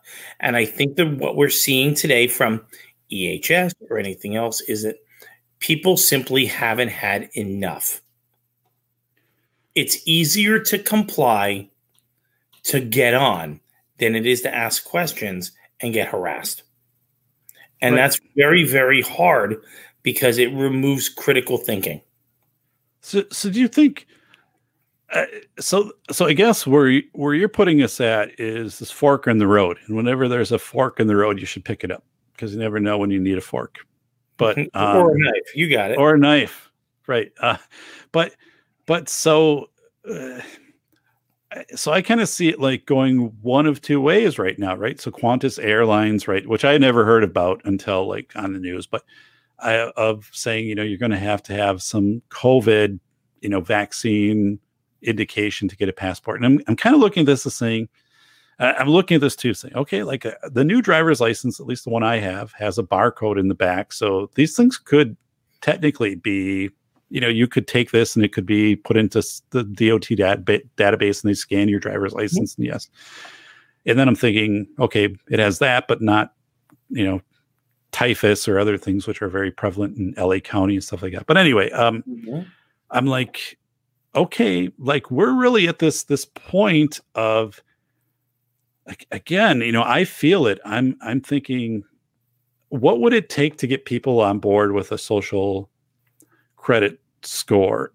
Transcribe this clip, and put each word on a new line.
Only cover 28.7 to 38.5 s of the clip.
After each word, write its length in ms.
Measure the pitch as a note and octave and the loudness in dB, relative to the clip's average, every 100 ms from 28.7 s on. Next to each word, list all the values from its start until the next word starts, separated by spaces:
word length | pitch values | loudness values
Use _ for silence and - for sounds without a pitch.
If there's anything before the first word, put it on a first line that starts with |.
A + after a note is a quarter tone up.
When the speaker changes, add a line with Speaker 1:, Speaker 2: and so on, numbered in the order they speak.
| - | -12
Speaker 2:
this 120 | A2+ | -16
fork 360 | - C#3+ C#3 B2+ | 0 2 4 2
in 100 | A2 | 2
the 100 | G2+ | 4
road. 300 | G#2 F2+ F2 - | 4 4 -2 -8
And 80 | A2 | -4
whenever 320 | A#2+ C3 B2+ | -2 0 0
there's 240 | A#2+ G#2 | 0 0
a 80 | A2+ | -2
fork 400 | - C3 C3 - | -2 -2 -2 0
in 80 | G#2+ | 2
the 80 | G#2 | 4
road, 240 | G#2 G2+ | 2 0
you 60 | F#2+ | -6
should 180 | G#2 | -12
pick 200 | - G2+ F2+ | -10 -8 -8
it 60 | |
up 120 | - _ _ _ - | -10 _ _ _ -14
'cause 160 | A2 | -10
you 60 | G#2 | -6
never 200 | A2 G#2 | -4 -2
know 180 | G#2 G#2 | 0 0
when 140 | G2+ | 0
you 80 | G2 | 0
need 180 | F#2+ F#2 | 0 -2
a 40 | |
fork. 440 | - B1+ A#1+ - - _ _ _ _ - | -4 -8 -8 -12 -20 _ _ _ _ -2
But, 200 | A2+ C#3+ | 0 0
Speaker 1:
<laughs> 180 | - G2 | -4 -2
Or 360 | G2+ F3+ E3+ | 2 4 4
Speaker 2:
um, 40 | C#3+ | 4
Speaker 1:
a 20 | |
knife. 380 | C#3+ G#2 - C#3 | 0 -2 -6 -4
You 140 | E3 | 0
got 220 | A#2+ G2 | 0 0
it. 60 | C3 | 2
Speaker 2:
Or 180 | D3+ D3+ | 4 6
a 40 | |
knife. 500 | C#3+ D3 G#2+ - - _ _ _ - | 6 4 0 -6 -20 _ _ _ -6
Right. 240 | A#2+ - - | -4 -4 -4
Uh, 180 | A#2 - - - - - _ | -2 -2 -6 -20 -20 -20 _
but, 240 | E3 E3+ - _ | -2 -2 -6 _